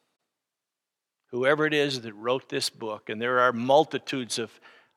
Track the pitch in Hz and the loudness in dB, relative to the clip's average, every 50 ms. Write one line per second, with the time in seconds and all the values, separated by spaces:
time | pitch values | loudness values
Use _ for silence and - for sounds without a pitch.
0 | _ _ _ _ _ _ _ _ _ _ _ _ _ _ _ _ _ _ _ _ | _ _ _ _ _ _ _ _ _ _ _ _ _ _ _ _ _ _ _ _
1 | _ _ _ _ _ _ 123 120 131 135 156 147 156 151 151 147 143 143 135 127 | _ _ _ _ _ _ -6 0 2 2 2 2 2 2 2 2 2 0 -2 -6
2 | 113 113 101 104 110 120 127 131 - - 135 135 - - - - 113 110 104 - | -8 -10 -12 -6 -4 -2 -2 -2 -4 -6 -6 -4 -4 -6 -6 -8 -10 -10 -10 -10
3 | - - 107 110 120 123 127 123 123 127 117 113 120 131 135 151 156 - 147 127 | -10 -10 -8 -4 -2 0 2 4 4 4 4 2 2 4 4 4 4 2 -2 -8
4 | - - 143 131 123 104 - 123 113 104 - _ - - - - _ _ _ | -6 -6 -6 -6 -6 -6 -6 -8 -8 -8 -12 _ -20 -20 -20 -20 _ _ _